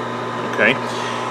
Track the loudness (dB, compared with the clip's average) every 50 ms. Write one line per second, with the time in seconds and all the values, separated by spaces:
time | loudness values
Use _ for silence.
0 | -4 -4 -4 -4 -4 -4 -4 -4 -4 -2 2 4 6 6 6 4 0 -4 -4 -4
1 | -4 -4 -4 -4 -4 -2